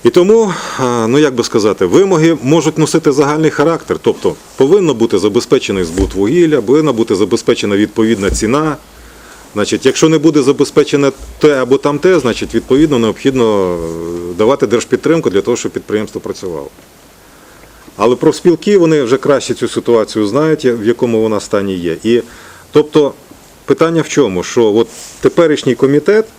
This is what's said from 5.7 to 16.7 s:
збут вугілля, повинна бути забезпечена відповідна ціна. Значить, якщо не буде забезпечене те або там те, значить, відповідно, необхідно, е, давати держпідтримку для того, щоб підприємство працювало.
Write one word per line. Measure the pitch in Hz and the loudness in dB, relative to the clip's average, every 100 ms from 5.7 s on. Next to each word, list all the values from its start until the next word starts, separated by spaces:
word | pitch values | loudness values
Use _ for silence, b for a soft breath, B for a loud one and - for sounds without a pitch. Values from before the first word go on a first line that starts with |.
| 98 | -4
збут | 85 87 95 | -4 -2 -4
вугілля, | 90 101 170 165 147 | 0 0 2 2 2
повинна | 104 147 156 | 2 2 2
бути | 113 113 | -2 -2
забезпечена | 98 101 113 - 117 104 101 | 0 0 0 0 -2 0 0
відповідна | 104 - 110 107 98 | 0 0 0 0 -2
ціна. | - 110 139 156 139 - B B B B B B | -2 -2 -2 -2 -6 -14 B B B B B B
Значить, | 104 101 107 131 | -6 -4 0 0
якщо | - 160 | 2 2
не | 156 | 4
буде | 160 151 | 2 2
забезпечене | 131 135 139 - 143 143 139 - - - | 0 0 0 0 0 0 -2 -4 -20 0
те | 151 139 | 0 2
або | 123 135 | 0 0
там | 143 143 | 0 0
те, | 185 180 | 0 2
значить, | 123 107 107 | 0 -4 -4
відповідно, | 113 - 131 160 131 | -6 0 2 2 2
необхідно, | 113 95 139 131 113 101 92 | 0 0 -2 0 0 0 -2
е, | 87 82 82 85 85 87 87 | -4 -6 -8 -8 -8 -8 0
давати | 110 139 120 | 0 2 0
держпідтримку | 117 - 123 151 165 135 | -2 -2 -2 0 0 0
для | 95 | -2
того, | 110 120 | -2 -4
щоб | - | -4
підприємство | - - 104 104 - | -8 -6 -6 -6 -10
працювало. | 90 95 95 80 69 | -12 -10 -10 -10 -12